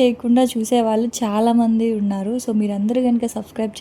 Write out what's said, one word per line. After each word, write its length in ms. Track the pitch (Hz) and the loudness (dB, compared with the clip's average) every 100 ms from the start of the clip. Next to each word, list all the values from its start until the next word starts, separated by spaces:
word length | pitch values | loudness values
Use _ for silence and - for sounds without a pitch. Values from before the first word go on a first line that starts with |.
చేయకుండా 440 | 247 240 233 240 | 0 0 2 4
చూసేవాళ్ళు 640 | 254 240 220 247 220 220 233 - | 2 0 0 0 2 0 -2 -2
చాలామంది 680 | 220 208 233 233 226 226 226 | -2 2 2 4 2 2 0
ఉన్నారు. 420 | 220 202 196 196 247 | 0 -2 -2 -4 -4
So 140 | 247 | -2
మీరందరూ 480 | 220 208 202 208 247 | -2 -2 -2 -2 0
గనక 260 | 254 233 233 | 2 0 -2
సబ్స్క్రైబ్ 480 | 214 202 - 220 - | -6 -8 -6 -6 -4